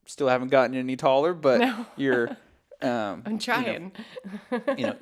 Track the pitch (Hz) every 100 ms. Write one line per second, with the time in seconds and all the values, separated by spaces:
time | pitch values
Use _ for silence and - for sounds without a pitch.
0 | - - 135 127 127 135 120 131 127 127
1 | 143 135 160 175 143 120 254 220 233 -
2 | 139 123 117 240 _ _ _ - 135 120
3 | 104 85 208 220 - 240 233 170 185 208
4 | 226 - 196 202 - 240 254 269 - -